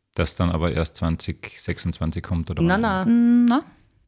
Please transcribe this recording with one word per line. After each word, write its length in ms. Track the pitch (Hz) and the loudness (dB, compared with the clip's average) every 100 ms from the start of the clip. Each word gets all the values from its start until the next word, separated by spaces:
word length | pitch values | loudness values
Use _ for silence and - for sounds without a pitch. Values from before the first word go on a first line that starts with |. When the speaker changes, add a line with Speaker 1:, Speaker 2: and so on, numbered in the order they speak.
| _ - | _ -2
Speaker 1:
Das 200 | 80 - | -2 0
dann 140 | 87 | 0
aber 220 | 85 85 | 0 0
erst 240 | 76 80 - | 0 -2 -2
zwanzig 560 | 85 82 - - - - | -2 -2 -4 -8 -12 -14
sechsundzwanzig 640 | - 87 90 - 82 85 | -10 -6 -6 -4 -4 -4
kommt, 260 | - 85 80 | -4 -4 -4
oder 100 | - | 0
Speaker 2:
Na, 100 | 170 | 0
Speaker 1:
wann? 80 | 196 | 2
Speaker 2:
na. 240 | 226 185 185 | 0 0 2
Speaker 3:
Mm, 400 | 233 233 240 240 | 4 4 4 4
na. 180 | 247 - - _ _ | 2 -2 -14 _ _